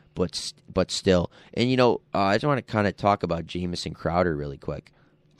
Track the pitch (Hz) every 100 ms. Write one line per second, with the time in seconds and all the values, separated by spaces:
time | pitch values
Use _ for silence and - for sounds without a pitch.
0 | _ - 87 - - - - - 90 -
1 | 98 90 80 - - - 123 127 123 87
2 | - 90 98 104 147 135 - 110 101 -
3 | 104 101 87 85 80 87 90 87 90 80
4 | 80 87 87 73 71 67 - - - _
5 | _ _ _